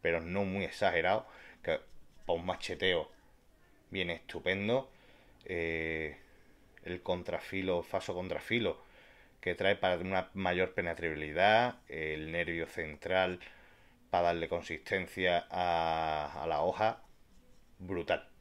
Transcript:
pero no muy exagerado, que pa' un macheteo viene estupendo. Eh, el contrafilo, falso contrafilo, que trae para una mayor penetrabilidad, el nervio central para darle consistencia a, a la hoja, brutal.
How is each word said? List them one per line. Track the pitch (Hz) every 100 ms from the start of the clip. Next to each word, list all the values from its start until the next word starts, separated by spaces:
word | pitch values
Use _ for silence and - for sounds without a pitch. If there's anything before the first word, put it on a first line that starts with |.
pero | - 85
no | 82 92 98
muy | 95
exagerado, | 90 - 98 85 85 107 - - - -
que | - 80 - - - - -
pa' |
un | 85 90
macheteo | 90 - 90 95 87 76 - - - _ - - - _
viene | 92 87
estupendo. | 82 - 87 90 95 101 123 135 - - - - - -
Eh, | 87 82 82 80 80 78 71 - - - - - -
el | - 90
contrafilo, | - 90 85 85 - 95 95 87
falso | 85 95 -
contrafilo, | 90 92 - - 117 101 - - - - - - -
que | - 85
trae | 95 101
para | 95 90
una | 92 95 92
mayor | 95 92 90 92
penetrabilidad, | - 87 82 85 76 76 78 98 110 123 - -
el | 73 78 78 78
nervio | 85 85 82 80
central | - 80 76 87 92 92 90 - - - - - - -
para | 90 87
darle | 85 82
consistencia | 87 - 80 - 98 90 - 90 87 -
a, | 90 90 85 82 80 80 76 73 71
a | 78
la | 78
hoja, | 85 - 110 - - - - - - - - -
brutal. | 92 90 85 82 - -